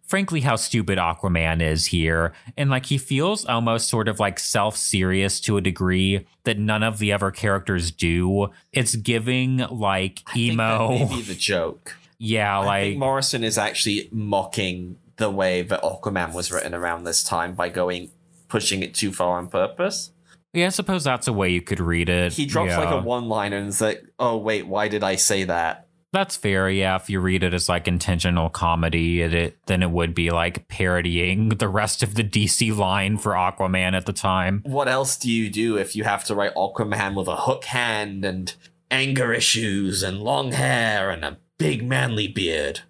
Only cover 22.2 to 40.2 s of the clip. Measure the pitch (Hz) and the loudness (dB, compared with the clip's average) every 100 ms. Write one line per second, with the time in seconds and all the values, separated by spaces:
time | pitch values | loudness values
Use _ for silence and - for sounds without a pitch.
22.2 | 87 85 143 - 90 85 85 85 117 123 | 2 0 -2 0 0 0 0 0 -2 -4
23.2 | 117 107 101 101 101 98 110 - - _ | -2 -2 -2 -4 -2 0 0 -2 -10 _
24.2 | 120 113 107 107 90 98 104 104 98 95 | -2 0 0 -2 -2 -2 0 0 0 2
25.2 | - 98 92 85 82 - - _ _ - | 2 2 0 0 -2 -4 -14 _ _ -2
26.2 | 98 - 107 95 95 95 95 92 - 98 | -2 -2 0 2 2 2 2 0 0 0
27.2 | 92 92 90 87 - 87 82 87 - 87 | 2 2 2 0 0 0 2 0 2 2
28.2 | 90 87 82 - 85 82 82 82 82 85 | 2 2 0 0 0 2 2 2 2 2
29.2 | 82 85 85 - - 92 90 85 82 85 | 2 2 0 -6 -2 2 2 2 0 0
30.2 | 85 85 85 87 - - 92 90 87 85 | 0 2 0 -2 -10 -2 2 2 2 0
31.2 | 90 95 110 101 104 98 107 - 104 104 | 0 2 2 2 2 2 0 0 0 0
32.2 | 107 113 107 - 113 104 95 98 98 104 | 0 2 2 2 2 2 2 2 0 0
33.2 | 107 90 90 - 95 92 92 92 - 95 | 0 2 0 0 0 2 2 0 -2 -2
34.2 | 98 92 92 101 139 135 131 131 135 - | 0 2 0 -2 -2 -2 0 0 0 -2
35.2 | 127 113 110 98 117 104 95 107 107 101 | 0 0 0 0 0 0 -2 -2 -2 -2
36.2 | - 104 101 - 98 - 104 98 98 98 | -2 0 0 -2 -4 -2 -2 0 -2 -2
37.2 | 90 80 127 - - 123 120 107 104 98 | -2 -2 -2 -2 -4 -2 0 -2 -4 -4
38.2 | 98 92 92 - - _ _ 131 139 135 | -4 -4 -8 -10 -20 _ _ -2 0 0
39.2 | 120 117 - 117 110 98 98 95 95 95 | 0 0 2 0 0 0 0 -2 -2 -4